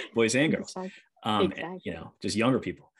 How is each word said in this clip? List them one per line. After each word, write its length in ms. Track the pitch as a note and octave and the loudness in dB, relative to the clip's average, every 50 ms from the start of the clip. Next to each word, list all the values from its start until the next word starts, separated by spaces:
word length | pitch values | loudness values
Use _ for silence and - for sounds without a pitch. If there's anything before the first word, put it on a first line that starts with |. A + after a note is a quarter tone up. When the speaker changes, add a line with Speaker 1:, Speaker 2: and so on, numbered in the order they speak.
| - - - | -10 -2 2
Speaker 1:
boys 220 | A#2 A2+ A2 A#2+ | 4 4 4 4
and 160 | B2+ D3+ E3 | 4 2 2
girls. 180 | - - - - | 2 0 -2 -6
Speaker 2:
Exactly. 320 | - F#3 F#3 F#3+ - - _ _ _ - - | -10 -10 -10 -10 -12 -16 _ _ _ -8 -2
Speaker 1:
Um, 260 | A2 G#2+ G2+ F#2+ F#2+ | 0 2 2 2 2
Speaker 2:
Exactly. 320 | F#2+ - D#3+ E3+ F#3 F3+ - | 0 -4 -10 -10 -10 -10 -10
Speaker 1:
you 80 | G#2 | -10
know, 220 | E2 E2 - - - - | -10 -10 -12 -16 -14 -8
just 140 | - G2 F#2 | -6 -4 0
younger 240 | G#2 A2+ B2+ C3 A2 | 2 2 2 2 0
people 320 | - F#2+ E2 - - _ _ | 0 -4 -8 -10 -14 _ _